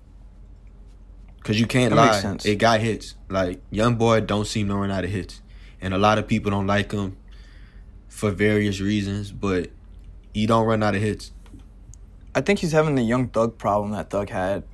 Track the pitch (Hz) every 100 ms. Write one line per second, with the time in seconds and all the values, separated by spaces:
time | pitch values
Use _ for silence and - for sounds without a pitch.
0 | - - - - - - - - - -
1 | - - - - - 107 113 127 123 110
2 | 113 104 101 90 107 101 113 113 113 101
3 | - - - 95 90 92 - 98 117 117
4 | 117 110 104 104 104 107 101 101 98 95
5 | 90 95 - - - - - - 92 95
6 | 104 107 101 110 104 101 98 104 101 104
7 | 95 95 - - - - - - - -
8 | - - 104 92 104 107 104 95 98 107
9 | 98 101 101 - 98 92 - - - -
10 | - - - 107 110 113 113 110 107 98
11 | 107 101 - - - - - - - -
12 | - - - 131 135 202 170 156 156 135
13 | 113 123 123 110 117 - 110 104 104 104
14 | 80 98 98 101 92 98 -